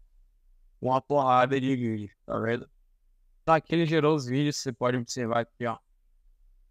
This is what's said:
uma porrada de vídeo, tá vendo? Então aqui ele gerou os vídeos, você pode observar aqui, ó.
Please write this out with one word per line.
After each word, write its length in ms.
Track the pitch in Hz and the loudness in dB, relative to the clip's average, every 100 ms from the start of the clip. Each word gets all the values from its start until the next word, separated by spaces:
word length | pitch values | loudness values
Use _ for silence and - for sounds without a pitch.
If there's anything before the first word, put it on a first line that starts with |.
| - _ _ _ _ _ _ _ | -20 _ _ _ _ _ _ _
uma 200 | 123 131 | -2 0
porrada 600 | - 143 131 127 127 135 | 0 0 4 4 4 2
de 160 | 131 131 | 0 -2
vídeo, 340 | 120 110 101 _ | -2 -4 -8 _
tá 140 | - 113 | -8 -4
vendo? 280 | 113 117 - _ _ _ _ _ _ _ | -2 -4 -6 _ _ _ _ _ _ _
Então 120 | - | 2
aqui 200 | 160 - | 2 2
ele 100 | 165 | -2
gerou 320 | 165 160 147 156 | 0 2 2 2
os 100 | 123 | 0
vídeos, 300 | 131 147 143 | -2 -2 -4
você 160 | 135 | -8
pode 240 | 120 123 123 | -2 0 0
observar 440 | 117 - 117 117 | -4 -6 -2 -2
aqui, 260 | 113 - 120 | -2 -6 -8
ó. 120 | 110 _ _ _ _ _ _ _ _ _ | -8 _ _ _ _ _ _ _ _ _